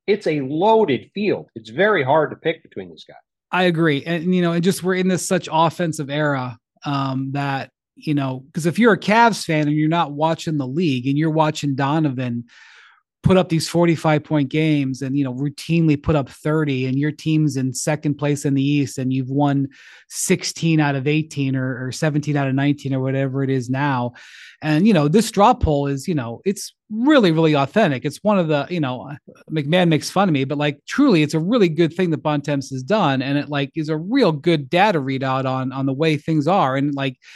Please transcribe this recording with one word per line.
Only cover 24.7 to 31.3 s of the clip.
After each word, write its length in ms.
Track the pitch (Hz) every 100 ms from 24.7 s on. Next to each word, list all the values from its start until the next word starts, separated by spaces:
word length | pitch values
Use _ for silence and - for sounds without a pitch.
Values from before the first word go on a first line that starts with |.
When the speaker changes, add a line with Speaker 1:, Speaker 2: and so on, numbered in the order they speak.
| 151 208
Speaker 2:
you 60 |
know, 160 | 185 147
this 160 | 190 -
straw 280 | - 208
poll 340 | 247 165 143 143
is, 200 | 139 135
you 80 | 156
know, 260 | 117 113 190
it's 280 | 208 - _ -
really, 400 | 214 254 302 196
really 240 | 160 160 147
authentic. 480 | 135 208 202 127
It's 180 | 143 -
one 160 | 202 202
of 100 | 165
the, 180 | 147 139
you 120 | 180
know, 280 | 139 127 120 147 _ - -
McMahon 380 | 156 139 175 175
makes 220 | 156 -
fun 180 | 180 196
of 60 |
me, 100 | 143
but, 140 | 135 143
like, 240 | 147 147 -
truly, 360 | - 285 175
it's 120 | 151